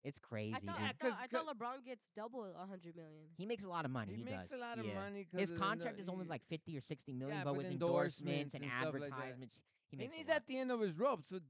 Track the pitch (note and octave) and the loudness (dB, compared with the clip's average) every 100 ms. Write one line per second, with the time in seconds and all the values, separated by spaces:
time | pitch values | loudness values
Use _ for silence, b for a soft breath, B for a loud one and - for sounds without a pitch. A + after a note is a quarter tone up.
0 | C3+ - - A2+ G#2+ F#3 D4+ E4+ C4+ B3 | -6 -8 -4 0 0 0 -2 0 0 2
1 | B3+ G#3 B3 A#3+ D#4+ A#3+ A#3+ C4+ B3 A#3+ | 0 0 0 0 0 -2 -4 -4 -8 -12
2 | _ - A3 B3 G3+ E3 F#3+ F#3 E3+ E3+ | _ -8 -6 -6 -6 -8 -8 -8 -10 -12
3 | D#3+ D#3 D#3 E3 G3+ A3+ G3 E3+ D3 B2+ | -14 -14 -14 -6 -2 -2 0 0 2 0
4 | G#2 G#2 - F#2 F2+ B3+ A#3+ A3+ G#3+ G3 | 0 -2 -2 -4 -4 -4 -4 -2 -2 -2
5 | G3+ G3+ F3 F3+ F#3+ E3+ F#3+ G#3 E3+ D#3 | -2 -4 -2 2 2 4 4 4 0 -2
6 | F#3 F#3 F3 D3 - D#3+ - D3 - D3+ | -4 -4 -2 -4 -2 -6 -2 -6 -4 -6
7 | - B2+ C3+ E3 C#3+ C#3 C#3 C3+ E3+ D#3 | -4 -4 0 0 2 2 2 2 6 6
8 | C#3+ - C#3+ C#3+ C#3+ C#3 C#3+ B2 B2+ C3+ | 6 2 0 2 0 -4 -2 2 2 2
9 | C#3+ C3 B2+ B2+ B2 - _ _ _ C#3 | -2 -2 -4 -6 -10 -14 _ _ _ -6
10 | B3+ D#4+ D#4 D4+ D4+ C4 B3+ A#3+ G#3 D#3 | -4 -4 4 4 4 0 2 4 2 4
11 | C4 F#3+ C3+ F#3 C#3+ | 4 4 -2 -8 -4